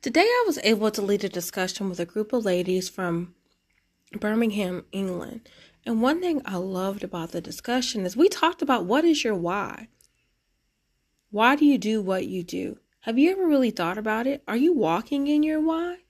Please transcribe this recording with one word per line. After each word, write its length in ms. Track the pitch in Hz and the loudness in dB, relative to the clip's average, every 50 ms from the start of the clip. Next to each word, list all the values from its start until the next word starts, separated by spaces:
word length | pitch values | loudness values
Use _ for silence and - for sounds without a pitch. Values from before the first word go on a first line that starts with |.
| - | -6
Today, 240 | - 226 311 370 | 0 2 4 4
I 180 | 453 480 494 480 | 4 4 2 2
was 120 | 415 294 - - | 2 0 0 2
able 280 | 202 226 208 208 220 | 2 2 2 2 -2
to 100 | 214 - | 0 -2
lead 240 | 202 196 202 202 202 | -2 0 0 0 0
a 60 | 196 | -4
discussion 580 | - 175 170 - - - 185 185 - - 202 196 | -6 -6 -8 -6 -4 -4 -4 -4 -4 -4 -6 -6
with 100 | 180 175 | -4 -4
a 60 | 175 | -6
group 300 | 170 - 214 214 214 - | -6 -4 -6 -4 -2 -2
of 100 | 247 220 | -2 0
ladies 460 | 202 180 175 180 185 185 185 185 - | 0 0 0 0 0 -2 -2 -2 -4
from 440 | - - 185 175 170 170 175 175 - _ _ _ _ _ _ _ _ _ _ _ _ _ _ _ - | -8 -6 -4 -2 -2 -2 -4 -6 -12 _ _ _ _ _ _ _ _ _ _ _ _ _ _ _ -12
Birmingham, 720 | 214 214 208 214 226 233 226 202 208 202 180 180 180 - _ - | -6 -4 -2 0 2 0 0 0 -2 -4 -4 -4 -6 -10 _ -8
England. 560 | 190 196 190 180 175 - - - 226 _ - _ - - - _ _ _ | -6 -4 -4 -4 -6 -8 -10 -12 -16 _ -20 _ -20 -20 -20 _ _ _
And 160 | - 233 220 226 | -4 0 2 2
one 180 | 254 302 339 | 2 2 2
thing 220 | 370 359 330 285 - | 0 -2 -2 -2 -4
I 120 | - 196 | -4 -6
loved 460 | 180 180 196 190 185 185 196 202 208 - | -6 -6 -4 -4 -4 -4 -4 -4 -6 -8
about 300 | 180 - 175 165 165 - | -8 -8 -8 -8 -6 -8
the 80 | 175 | -10
discussion 640 | 165 - - - - - 240 254 247 - - 214 190 | -10 -8 -14 -12 -6 -4 -2 -2 -2 -2 -4 -4 -4
is 100 | 180 190 | -4 2
we 140 | 233 320 415 | 4 4 4
talked 320 | - - - 330 359 - | 4 2 0 0 0 -2
about 240 | - 269 262 233 180 | 0 0 0 0 2
what 220 | 180 214 277 320 | 2 2 2 4
is 180 | 339 311 294 - | 4 2 2 0
your 100 | 233 214 | -2 -2
why? 540 | 185 170 170 180 208 196 - - - 220 - _ _ _ _ _ _ _ _ _ _ _ _ _ _ _ _ _ _ _ _ _ _ _ _ _ _ _ _ | 0 -2 -2 -2 -2 -4 -6 -8 -14 -16 -20 _ _ _ _ _ _ _ _ _ _ _ _ _ _ _ _ _ _ _ _ _ _ _ _ _ _ _ _
Why 260 | 202 202 220 240 277 | -2 2 4 4 4
do 80 | 294 302 | 6 6
you 140 | 294 285 247 | 6 6 4
do 240 | 180 208 220 220 202 | 2 0 0 0 0
what 240 | 185 190 190 - | -2 -2 -2 -2
you 160 | - 185 185 170 | -4 -6 -8 -8
do? 360 | - - 180 185 185 - - _ _ _ _ | -6 -8 -6 -6 -8 -10 -12 _ _ _ _
Have 160 | _ - 226 | _ -2 2
you 140 | 247 285 339 | 4 4 4
ever 160 | 381 392 370 | 4 4 2
really 240 | 339 302 277 262 233 | 4 4 4 4 2
thought 260 | 208 - 180 165 185 | 0 0 -2 -2 -2
about 300 | 214 208 220 214 220 240 | -4 -2 -2 -2 0 0
it? 160 | 262 277 269 _ | -2 -4 -4 _
Are 120 | - 202 233 | -4 -2 2
you 160 | 269 330 359 | 2 4 4
walking 540 | 285 208 170 165 180 226 - 285 277 277 285 | 4 2 2 2 0 -2 -2 -2 -2 0 2
in 140 | 294 302 302 | 2 2 4
your 200 | 311 311 311 311 | 2 2 0 0
why? 380 | 320 320 330 339 349 359 359 _ _ | 0 0 0 -2 -6 -8 -10 _ _